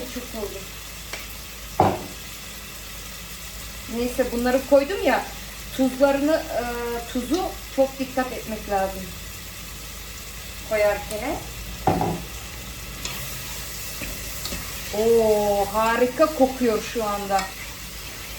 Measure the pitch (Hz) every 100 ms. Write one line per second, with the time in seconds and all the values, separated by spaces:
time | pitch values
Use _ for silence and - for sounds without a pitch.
0 | - 247 - 226 196 175 - - - -
1 | - - - - - - - - - -
2 | - - - - - - - - - -
3 | - - - - - - - - - 226
4 | 247 262 247 233 247 262 - 277 285 403
5 | 311 208 - - - - - - 262 254
6 | 277 277 294 320 - 240 240 240 240 233
7 | 226 254 - 339 370 - - - 269 -
8 | 262 262 247 220 220 214 202 196 190 190
9 | 180 - - - - - - - - -
10 | - - - - - - - 214 208 202
11 | - 214 262 381 - - - - - -
12 | - - - - - - - - - -
13 | - - - - - - - - - -
14 | - - - - - - - - - 208
15 | 226 233 220 208 208 202 196 214 226 233
16 | 247 - 311 - 262 - 240 214 - 240
17 | 208 202 196 196 - - - - - -
18 | - - -